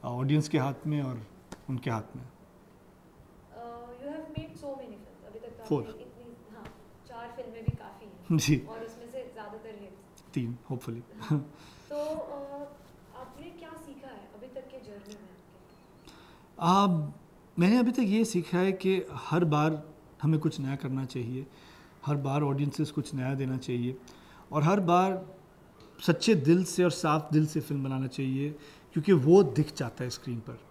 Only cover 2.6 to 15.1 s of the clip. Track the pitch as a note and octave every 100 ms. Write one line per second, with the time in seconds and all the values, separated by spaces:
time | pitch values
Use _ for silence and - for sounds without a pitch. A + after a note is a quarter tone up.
2.6 | - - - - - - - - - -
3.6 | A#3 A#3+ A#3+ B3 C#4+ D#4 D#4 D4+ D#4+ -
4.6 | C#4+ C4 A#3 G3+ - - - A3 A#3 -
5.6 | - D3 G#2+ - - - A#3+ - - A3
6.6 | - - - - - A#3 A#3 - A3+ A3+
7.6 | A3 - G3+ - - - - D#3+ - C#3
8.6 | - - - - - C4 A#3 A3 G#3 G#3+
9.6 | A3+ G3+ G3 - - - - - A#2 A#2+
10.6 | - B2+ - A#2 - - - D3 D3 -
11.6 | - - - D4 D4+ D#4 - C#4+ C#4 C#4+
12.6 | C#4+ - - - - B3 C4 C#4 E4+ E4+
13.6 | E4 D#4+ - C4+ C4 G#3+ G3 G#3 B3+ C4
14.6 | C4 C4+ G#3+ G3+ G3+